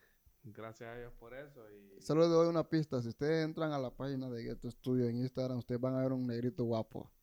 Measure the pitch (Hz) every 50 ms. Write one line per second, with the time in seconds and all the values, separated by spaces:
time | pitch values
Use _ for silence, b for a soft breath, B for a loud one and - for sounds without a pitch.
0 | b b b b b b _ _ - 110 104 110 110 113 113 - 120 117 120 123
1 | 120 120 - - 117 117 123 139 147 143 143 123 110 107 104 101 101 - - -
2 | - - - 160 170 170 165 165 170 170 170 160 151 - 165 160 151 - 135 123
3 | 117 117 110 - 143 151 160 160 156 156 160 160 160 156 147 139 127 120 - -
4 | 131 139 139 131 131 127 120 117 120 123 123 - - 120 - - - 127 127 127
5 | 120 120 117 120 127 127 - 131 127 127 127 120 - - 123 120 127 131 131 131
6 | 131 131 135 127 127 123 117 117 120 123 120 - 120 117 117 110 110 - - -
7 | - - - _